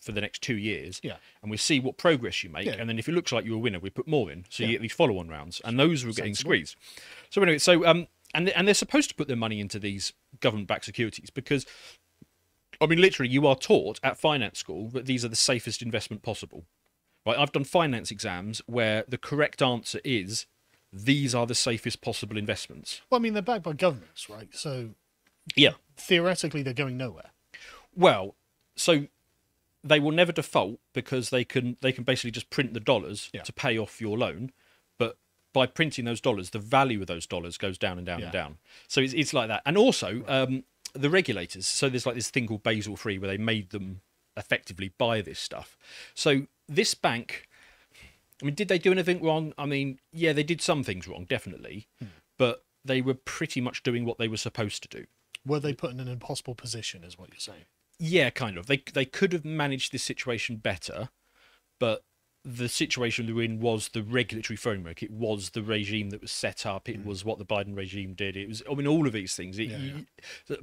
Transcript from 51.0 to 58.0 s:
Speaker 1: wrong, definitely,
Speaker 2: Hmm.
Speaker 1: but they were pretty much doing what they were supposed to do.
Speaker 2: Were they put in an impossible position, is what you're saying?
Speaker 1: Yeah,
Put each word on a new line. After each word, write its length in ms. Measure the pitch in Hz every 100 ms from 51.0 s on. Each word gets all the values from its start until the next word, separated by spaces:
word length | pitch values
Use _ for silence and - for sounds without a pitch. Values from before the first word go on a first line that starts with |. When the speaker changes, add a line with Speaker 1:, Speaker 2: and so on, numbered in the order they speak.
| 90
Speaker 1:
wrong, 180 | - 90
definitely, 640 | 123 98 65 57 95 - -
Speaker 2:
Hmm. 80 | 101 - _ -
Speaker 1:
but 260 | 123 - _ _ 135
they 160 | 131
were 140 | 127 123
pretty 460 | - - 160 131
much 220 | 123 -
doing 220 | 131 120 117
what 120 | 113
they 100 | 113
were 100 | 110
supposed 440 | 117 - 104 -
to 60 | -
do. 160 | - - _ _ - 135
Speaker 2:
Were 140 | 147
they 140 | 147
put 180 | 127 127
in 80 | 127
an 80 | 127
impossible 480 | 120 - 131 - 117
position, 480 | 117 113 - 92
is 140 | 87 92
what 120 | 92
you're 100 | -
saying? 260 | 107 85 - _ _
Speaker 1:
Yeah, 300 | -